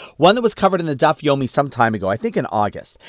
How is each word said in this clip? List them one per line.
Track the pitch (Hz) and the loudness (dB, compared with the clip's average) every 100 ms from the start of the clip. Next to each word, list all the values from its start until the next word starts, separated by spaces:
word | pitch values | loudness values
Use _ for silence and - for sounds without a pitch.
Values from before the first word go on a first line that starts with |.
| - - | -14 2
one | 170 | 2
that | 247 | 4
was | 226 - | 0 2
covered | 190 185 | 0 0
in | 165 | -2
the | 135 | 0
Daf | 156 156 | 0 2
Yomi | 147 139 127 | 0 0 0
some | - 143 | -2 -2
time | 123 113 | 2 0
ago, | 107 95 | 0 -2
I | 104 | -2
think | 226 190 | -2 -4
in | 131 | -2
August. | 107 101 - - - | -2 -2 -4 -12 -14